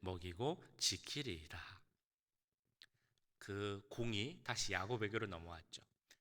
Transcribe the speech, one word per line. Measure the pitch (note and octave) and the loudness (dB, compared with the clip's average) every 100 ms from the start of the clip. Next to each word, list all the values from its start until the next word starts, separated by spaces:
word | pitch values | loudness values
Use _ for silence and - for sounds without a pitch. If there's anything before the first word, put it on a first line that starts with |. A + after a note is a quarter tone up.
먹이고 | F#2 F2+ F2+ E2+ C3+ F3+ - - | -4 -2 -4 0 2 0 -6 2
지키리이다." | - - - D3 C#3 E2 D#2 F2+ - - - _ _ _ _ _ _ _ _ _ - _ _ _ _ _ | 2 2 -2 -2 -2 -4 -6 -10 -10 -14 -20 _ _ _ _ _ _ _ _ _ -20 _ _ _ _ _
그 | - G2 G2+ G2+ - | -4 0 2 0 -4
공이 | - A#2+ G#2 B2+ F3+ | 0 2 4 2 -2
다시 | - A2 - | -2 0 2
야곱에게로 | F#2 G2 A#2+ G#2+ A2 G#2 | 2 2 2 2 2 0
넘어왔죠. | E2+ E2+ E2 - - - _ - - | -2 -6 -10 -12 -14 -16 _ -20 -16